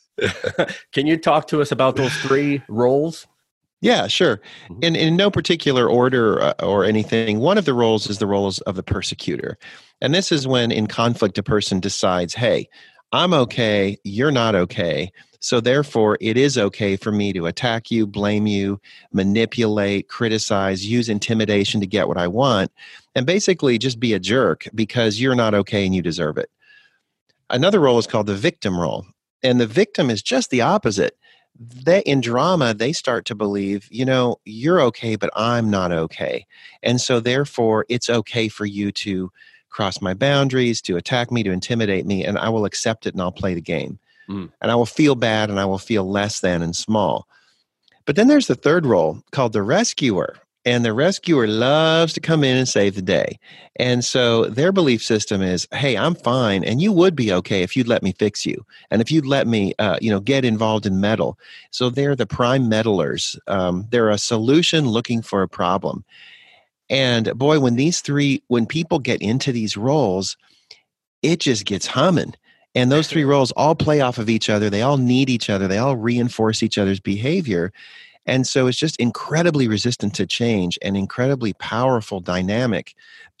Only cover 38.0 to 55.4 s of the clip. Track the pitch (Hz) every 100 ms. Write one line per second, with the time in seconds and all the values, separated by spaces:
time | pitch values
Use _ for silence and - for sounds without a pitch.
38 | - 117 110 120 110 - 104 101 101 -
39 | 104 92 92 - - _ _ - 101 -
40 | 95 92 139 143 139 127 120 113 - 87
41 | - 127 120 120 101 92 - 117 107 95
42 | 90 98 90 101 107 113 101 - 120 110
43 | 104 92 90 - 98 85 78 80 67 101
44 | _ _ - 98 85 - 110 117 117 -
45 | 151 131 117 107 107 98 98 95 - 110
46 | 95 101 104 - 95 87 85 85 - 107
47 | 92 57 - _ _ _ _ _ _ _
48 | - 147 240 294 - 127 143 170 147 98
49 | 80 92 - - 123 107 101 170 240 -
50 | 135 92 - - _ _ - 120 117 107
51 | 160 196 - 151 110 110 120 151 160 160
52 | 165 165 160 160 139 127 127 - 101 98
53 | 92 85 50 - - - - - 123 123
54 | 120 135 123 117 - 110 165 196 156 117
55 | - 110 - 101